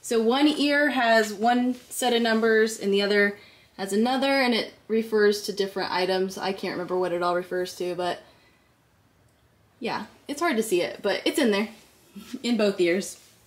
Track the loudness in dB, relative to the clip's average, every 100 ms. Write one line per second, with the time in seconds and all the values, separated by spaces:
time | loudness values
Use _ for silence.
0 | 0 0 2 4 2 2 0 2 2 2
1 | 4 4 2 0 2 2 0 -4 -10 -4
2 | 0 2 2 2 4 4 2 0 0 0
3 | 2 2 2 -2 -18 -20 _ -12 -2 0
4 | 2 2 2 2 2 0 -2 -10 _ -4
5 | 0 2 4 2 -4 -4 -4 -4 -4 -2
6 | 0 0 -2 -4 -6 -4 -6 -8 -4 -2
7 | -2 0 0 -2 -2 -6 -6 -6 -8 -4
8 | -4 -6 -12 _ _ _ _ _ _ _
9 | _ _ _ _ _ _ _ _ -8 -8
10 | -10 -18 -14 -4 -2 0 0 0 0 -2
11 | -2 -2 -2 2 2 2 -2 -6 -20 _
12 | _ -20 -14 -8 -2 2 2 2 2 2
13 | -4 -12 -20 _